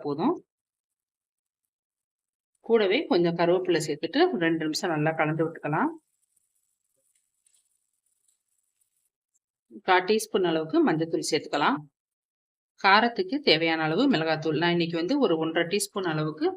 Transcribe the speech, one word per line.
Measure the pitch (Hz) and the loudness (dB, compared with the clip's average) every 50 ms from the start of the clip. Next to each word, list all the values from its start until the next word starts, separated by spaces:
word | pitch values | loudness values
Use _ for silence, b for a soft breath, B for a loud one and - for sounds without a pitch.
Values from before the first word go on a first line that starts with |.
| - | -4
போதும். | 147 143 151 190 277 370 370 - _ _ _ _ _ _ _ _ _ _ _ _ _ _ _ _ _ _ _ _ _ _ _ _ _ _ _ _ _ _ _ _ _ _ _ _ _ _ _ _ _ _ _ _ | -8 -6 -2 -2 -2 -2 -4 -8 _ _ _ _ _ _ _ _ _ _ _ _ _ _ _ _ _ _ _ _ _ _ _ _ _ _ _ _ _ _ _ _ _ _ _ _ _ _ _ _ _ _ _ _
கூடவே | - 226 226 208 185 202 277 339 - 262 | 0 2 2 2 2 0 0 0 0 0
கொஞ்சம் | 175 175 170 170 170 | 2 2 2 0 0
கருவேப்பிலை | 170 170 180 185 185 185 170 156 151 | 2 2 2 2 2 0 0 0 0
சேர்த்துட்டு | 151 147 - - 165 - 277 359 359 262 | -4 -6 -6 -6 -4 0 2 2 2 2
ஒரு | 190 170 | 0 0
ரெண்டு | 165 165 160 156 | 0 0 0 -2
நிமிஷம் | 156 151 - 202 180 160 | -4 -4 -4 -4 -4 -2
நல்லா | 151 151 160 156 160 | 0 0 -2 0 0
கலந்து | 156 151 156 156 165 | 0 0 0 -2 -2
விட்டுக்கலாம். | 160 165 - - 147 151 170 247 320 320 - _ _ _ _ _ _ _ _ _ _ _ _ _ _ _ _ _ _ _ _ _ _ _ _ _ _ _ _ _ _ _ _ _ _ _ _ _ _ _ _ _ _ _ _ _ _ _ _ _ _ _ _ _ _ _ _ _ _ _ _ _ _ _ _ _ _ _ _ _ _ _ _ _ _ 226 208 - - | -4 -4 -8 -6 -4 -2 -2 -2 -2 -4 -8 _ _ _ _ _ _ _ _ _ _ _ _ _ _ _ _ _ _ _ _ _ _ _ _ _ _ _ _ _ _ _ _ _ _ _ _ _ _ _ _ _ _ _ _ _ _ _ _ _ _ _ _ _ _ _ _ _ _ _ _ _ _ _ _ _ _ _ _ _ _ _ _ _ _ -20 -10 0 2
கால் | 185 185 185 185 214 | 2 2 4 2 0
டீஸ்பூன் | 220 - - - 190 185 170 160 | 0 0 -2 -2 0 0 0 0
அளவுக்கு | 160 160 156 - 339 320 233 | -2 -2 -2 0 2 2 2
மஞ்சத்தூள் | 160 156 160 165 - 160 151 - 165 | 2 0 -2 -4 -4 -6 -4 -2 -2
சேர்த்துக்கலாம். | 151 - - - 147 151 202 269 294 - - _ _ _ _ _ _ _ _ _ _ _ _ _ _ _ _ _ _ - | -4 -4 -2 -2 0 2 2 0 -2 -6 -14 _ _ _ _ _ _ _ _ _ _ _ _ _ _ _ _ _ _ 4
காரத்துக்கு | 196 190 214 233 240 233 - 185 185 - 302 - - | 6 6 6 4 2 0 -2 -4 -4 -4 -2 4 4
தேவையான | 160 156 165 165 160 160 160 156 | 4 4 4 0 0 0 0 0
அளவு | 160 202 269 285 214 | 0 2 2 2 2
மிளகாத்தூள். | 156 160 160 156 156 156 160 151 151 175 | 0 0 0 -2 -2 -2 -2 -2 0 0
நான் | 175 175 | 2 2
இன்னைக்கு | 175 165 165 170 165 170 | 2 0 -2 -2 -4 -2
வந்து | 180 277 294 254 | -2 0 0 2
ஒரு | 185 165 156 160 | 2 2 0 0
ஒன்றரை | 165 160 170 170 170 196 | -2 0 -2 -2 0 -2
டீஸ்பூன் | 208 - - - 208 185 170 156 | -4 -4 -4 -8 -6 -4 -4 -2
அளவுக்கு | 156 156 156 151 156 302 381 370 | -2 -4 -4 -4 -4 -4 -4 -4